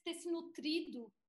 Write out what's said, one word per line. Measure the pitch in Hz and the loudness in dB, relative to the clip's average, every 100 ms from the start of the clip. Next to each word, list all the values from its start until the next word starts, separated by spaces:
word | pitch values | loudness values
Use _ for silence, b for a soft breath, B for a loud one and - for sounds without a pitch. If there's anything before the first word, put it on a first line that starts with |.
ter | - | -4
se | 339 349 | -2 0
nutrido | 330 330 - 302 320 320 240 226 _ | 0 0 -2 2 2 2 -4 -8 _